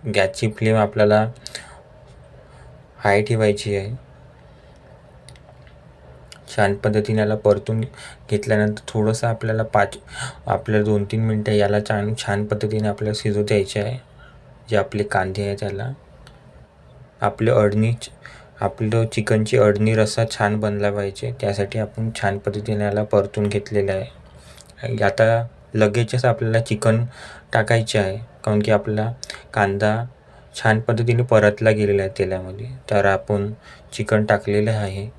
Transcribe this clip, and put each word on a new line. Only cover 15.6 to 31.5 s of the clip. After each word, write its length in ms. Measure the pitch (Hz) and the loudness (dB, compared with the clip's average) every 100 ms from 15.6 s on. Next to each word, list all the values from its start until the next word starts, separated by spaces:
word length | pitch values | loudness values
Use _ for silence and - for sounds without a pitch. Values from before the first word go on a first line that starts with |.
| 104 101 120 139 - - - - - - - _ - - - _ | -6 -6 -8 -10 -16 -20 -20 -20 -20 -20 -20 _ -20 -20 -20 _
आपले 300 | 110 - 110 | -4 0 2
अडणी, 420 | 117 104 104 110 120 - - - - - - | 4 2 2 0 -2 -8 -18 -20 -20 -20 -4
आपलं 440 | 101 - 110 113 113 | -4 -2 -2 0 0
चिकनची 500 | - 107 110 107 123 | -2 0 0 2 4
अडणी 380 | 107 101 110 110 | 4 4 2 2
रस्सा 300 | 107 - 113 | 2 0 -4
छान 280 | - 104 107 | 0 0 0
बनला 320 | 107 101 101 | -2 0 -2
पाहिजे, 420 | 101 101 98 120 123 | -2 -4 -6 -10 -4
त्यासाठी 380 | 104 101 101 113 | -4 -2 -2 -2
आपण 300 | 104 - 113 110 | -6 -4 -6 -2
छान 160 | 101 101 | -2 -2
पद्धतीने 460 | 104 101 104 107 | -4 -6 -4 -2
याला 200 | 104 101 | 0 -2
परतून 440 | 104 104 101 - 104 | 2 2 2 -2 -2
घेतलेलं 440 | 104 - 107 98 | -2 -2 -2 0
आहे. 1120 | 95 - - - - - - - - 117 113 | -2 -6 -14 -20 -20 -20 -20 -20 -10 -6 0
आता 440 | 101 - 113 113 117 - - | 0 4 4 4 -2 -12 -8
लगेचच 520 | 113 107 110 117 123 123 | 2 2 2 0 2 0
आपल्याला 340 | 117 113 113 | 0 0 0
चिकन 460 | 113 107 113 110 120 - - - - | 0 0 2 2 -2 -8 -20 -20 -2
टाकायचे 460 | 113 110 117 110 110 | 0 2 2 2 0
आहे, 180 | 98 101 | 0 -4
कारण 420 | 117 - - 107 | -10 -8 -2 0
की 120 | 107 | 2
आपला 400 | 104 - 107 110 120 - - - | 2 2 -2 -2 -6 -12 -16 -6
कांदा 520 | - 101 98 107 110 123 - - - - - | 0 2 2 0 0 -4 -12 -20 -20 -18 -2
छान 240 | 113 110 | 2 2
पद्धतीने 440 | 113 110 117 117 | 2 0 2 2
परतला 480 | 120 110 104 | 4 6 6